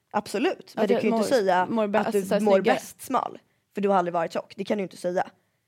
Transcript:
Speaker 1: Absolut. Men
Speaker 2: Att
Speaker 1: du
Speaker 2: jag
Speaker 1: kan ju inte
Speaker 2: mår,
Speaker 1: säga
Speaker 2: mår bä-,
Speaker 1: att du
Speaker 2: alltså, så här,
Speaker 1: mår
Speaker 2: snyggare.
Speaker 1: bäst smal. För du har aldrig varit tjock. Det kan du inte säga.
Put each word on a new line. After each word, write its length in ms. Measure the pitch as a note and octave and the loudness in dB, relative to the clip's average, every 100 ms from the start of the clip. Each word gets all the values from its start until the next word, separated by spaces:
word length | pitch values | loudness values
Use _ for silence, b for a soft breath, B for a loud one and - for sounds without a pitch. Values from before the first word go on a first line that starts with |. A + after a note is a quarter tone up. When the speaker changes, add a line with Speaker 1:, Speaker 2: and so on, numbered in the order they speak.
| _ | _
Speaker 1:
Absolut. 640 | G#3 - G3+ E4 - - | -6 -4 -2 -2 -2 -8
Men 80 | - | -2
Speaker 2:
Att 60 | G#3 | 0
Speaker 1:
du 60 | |
Speaker 2:
jag 60 | A#3 | 2
Speaker 1:
kan 100 | A3 | 2
ju 60 | A3+ | 0
inte 140 | G#3 | 2
Speaker 2:
mår, 60 | B3+ | 2
Speaker 1:
säga 280 | G3 A3 F3+ | 2 2 2
Speaker 2:
mår 200 | A3+ G#3 | 0 0
bä-, 120 | G#3+ | 0
Speaker 1:
att 140 | A3+ | 0
du 60 | G#3 | -2
Speaker 2:
alltså, 100 | F#3+ | 0
så 60 | |
här, 60 | G3+ | 0
Speaker 1:
mår 120 | G#3 | 4
Speaker 2:
snyggare. 220 | G3 G3 | 4 4
Speaker 1:
bäst 280 | C4 - - | 0 -4 -16
smal. 360 | - B3+ - - _ _ _ | -6 -4 -4 -8 _ _ _
För 60 | - | -4
du 80 | G3+ | 0
har 80 | G3 | 2
aldrig 160 | F3 | 0
varit 200 | E3+ E3 | -2 -4
tjock. 220 | - - - | -6 -8 -8
Det 80 | |
kan 140 | G3 G#3+ | -4 -4
du 40 | |
inte 140 | F3+ - | -4 -6
säga. 340 | F3+ F3+ - - _ _ | -4 -4 -4 -10 _ _